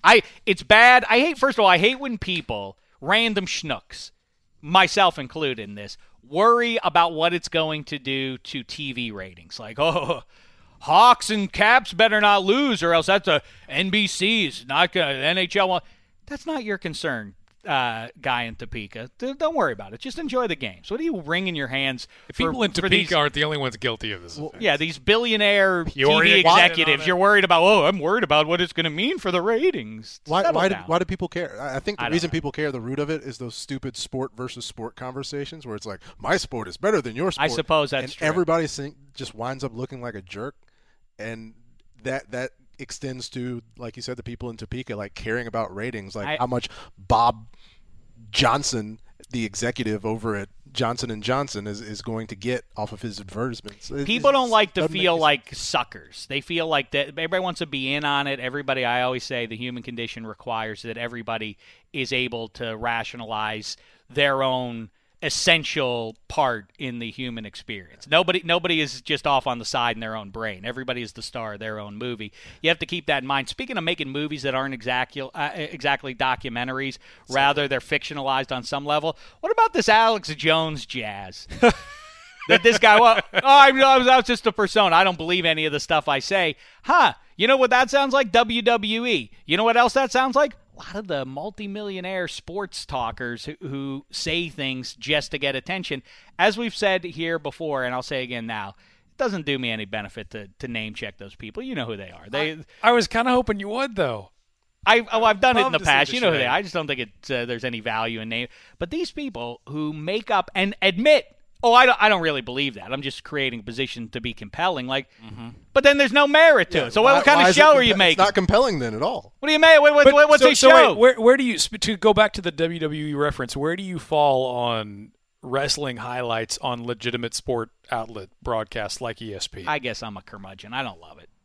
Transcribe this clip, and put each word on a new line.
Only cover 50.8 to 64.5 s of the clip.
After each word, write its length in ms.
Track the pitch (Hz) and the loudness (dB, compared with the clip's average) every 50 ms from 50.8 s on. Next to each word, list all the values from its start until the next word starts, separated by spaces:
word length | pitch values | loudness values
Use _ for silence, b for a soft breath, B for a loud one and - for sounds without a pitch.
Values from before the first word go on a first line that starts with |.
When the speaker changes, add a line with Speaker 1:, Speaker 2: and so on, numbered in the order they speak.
| 131 113 120 120 - 120 | -2 -2 -2 -4 -6 -8
Speaker 3:
and 120 | 113 107 104 | -8 -8 -4
Johnson, 440 | 117 127 135 143 135 - 104 101 | -4 -2 -2 -2 -4 -8 -10 -8
is, 140 | 104 101 104 | -8 -10 -12
is 220 | 117 104 107 104 - | -12 -14 -14 -12 -10
going 260 | - 113 110 113 107 | -8 -8 -8 -8 -10
to 80 | 110 | -12
get 280 | 98 98 123 127 123 - _ - | -8 -6 -4 -4 -4 -6 _ -10
off 160 | - 107 107 - | -10 -10 -10 -10
of 100 | 98 - | -12 -12
his 160 | 117 101 101 | -12 -12 -12
advertisements. 680 | 101 95 90 104 120 131 117 - - 104 - _ - - | -16 -12 -8 -6 -6 -6 -8 -10 -14 -18 -20 _ -16 -12
It, 160 | - 143 143 | -8 -8 -4
Speaker 1:
People 240 | 143 220 240 233 277 | -2 -4 0 2 2
Speaker 3:
it 40 | 277 | 2
Speaker 1:
don't 160 | 269 262 240 | 2 0 2
like 240 | 220 214 214 196 - | 2 2 2 2 0
to 80 | 185 175 | -2 -2
Speaker 3:
doesn't 100 | 160 160 | -2 -2
make 100 | 190 185 | 0 0
Speaker 1:
feel 120 | 180 170 | 0 2
Speaker 3:
any 60 | 170 156 | 4 4
Speaker 1:
like 320 | 147 147 139 _ - 143 | 2 2 2 _ -12 -14
suckers. 720 | - - - - 143 123 - - 98 82 _ - - - - | -12 -10 -4 -2 -4 -4 -4 -10 -20 -20 _ -20 -20 -14 -8
They 120 | 135 143 | -8 -8
feel 280 | 135 - 175 165 165 160 | -6 -4 -4 -4 -2 0
like 240 | 156 143 135 - - | 0 -2 -2 -2 -2
that 160 | 139 143 143 | -4 -4 -4
everybody 320 | 147 151 165 165 175 185 185 | -6 -8 -6 -2 -2 -2 -2
wants 160 | 180 170 - | -4 -6 -6
to 80 | 175 | -8
be 260 | 151 135 139 131 131 139 | -8 -6 -6 -4 -4 -4
in 120 | 147 147 | -4 -2
on 220 | 147 143 143 143 143 | -2 -2 -2 -2 -2
it. 100 | 139 131 | -6 -6
Everybody, 460 | 120 127 127 143 139 135 135 131 127 | -6 -8 -6 -6 -4 -4 -4 -2 0
I 180 | 120 123 123 123 | 0 0 0 0
always 220 | 127 127 123 - | -2 -2 -4 -8
say, 220 | - 135 123 120 | -8 -6 -6 -6
the 100 | 110 113 | -6 -8
human 260 | 110 120 123 123 123 113 | -10 -10 -10 -10 -10 -12
condition 440 | - 120 117 117 110 - 117 113 | -12 -10 -10 -10 -10 -10 -12 -14
requires 560 | 110 104 _ - 127 117 110 110 110 107 - - | -14 -16 _ -10 -8 -6 -6 -6 -8 -10 -12 -12
that 140 | 117 110 | -12 -10
everybody 640 | 117 117 120 117 120 113 117 113 110 110 107 101 b b b b b b b _ | -8 -10 -10 -10 -10 -8 -8 -6 -6 -6 -10 -12 b b b b b b b _
is 200 | 135 131 120 135 | -8 -6 -4 -2
able 360 | 127 127 123 117 117 113 110 | -2 -2 -4 -6 -8 -10 -10
to 260 | _ - 123 113 113 | _ -10 -10 -10 -8
rationalize 1000 | 107 113 120 117 117 113 - - 123 117 107 113 107 107 107 110 110 104 - - b b b b b b b | -6 -4 -4 -4 -4 -6 -8 -12 -14 -10 -8 -6 -4 -4 -4 -6 -8 -10 -12 -16 b b b b b b b
their 320 | 127 143 143 143 135 135 135 | -2 0 0 0 2 0 0
own 480 | 131 | -2